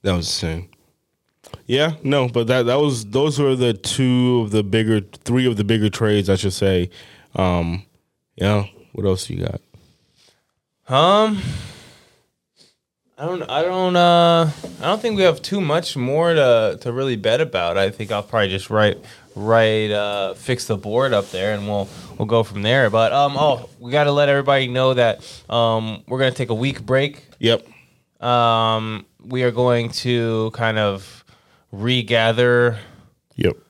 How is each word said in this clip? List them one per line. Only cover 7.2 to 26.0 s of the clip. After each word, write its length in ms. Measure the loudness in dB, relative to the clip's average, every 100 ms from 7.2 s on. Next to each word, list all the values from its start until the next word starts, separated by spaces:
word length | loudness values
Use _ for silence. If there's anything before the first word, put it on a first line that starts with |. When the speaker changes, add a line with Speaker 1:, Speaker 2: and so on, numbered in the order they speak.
| _ -2
Speaker 1:
Um, 480 | 0 0 -2 -6 -10 _ _ _ _ -2
yeah, 280 | 0 0 -2 -12 _
what 120 | -4 -2
else 240 | -2 -4
you 160 | -6 -6
got? 160 | -8 _ -20 _ _ _ _ _ _ _ _ _ _ -2
Speaker 2:
Um, 540 | 2 4 4 2 0 -4 -8 -10 -20 -20 -20 _ _ _ _ _ _ _ _ _ _ _ -10
I 60 | -8
don't, 180 | -8 -4
I 120 | -2
don't, 320 | -2 0 2 4
uh, 520 | 6 6 6 4 2 -2 -14 -6
I 40 | -2
don't 160 | -2
think 160 | -2 4
we 60 |
have 180 | 2 2
too 180 | -4 -4
much 380 | 0 -2 -2 -6
more 360 | -2 0 2
to, 440 | 4 4 4 2 -2
to 100 | -6
really 240 | -4 -4 -2
bet 240 | 0 0
about. 360 | 0 -2 -2 0
I 120 | 0
think 220 | -2 -6
I'll 100 | -6
probably 240 | -2 0 0
just 220 | -2 -2
write, 280 | 2 2 0 -10 -20 _ -10
write, 560 | 2 4 4 2 0
uh, 440 | -2 -2 -4 -6 -6
fix 320 | -6 -6 -4
the 100 | -6
board 340 | -2 0 2
up 180 | 0 -2
there, 220 | -4 -4
and 140 | -4 -4
we'll, 220 | -4 -6 -12 -20 -8
we'll 100 | 0
go 160 | 0
from 180 | 0 -4
there. 280 | 0 2 2
But, 220 | 2 2
um, 240 | 2 0 0
oh, 320 | 0 -2 -8 -18
we 140 | -4
gotta 220 | 0 2
let 160 | 2 2
everybody 380 | 2 2 0 0
know 240 | 0 0
that, 260 | 2 2 0 -10 -20 -4
um, 520 | 0 2 0 -4 -10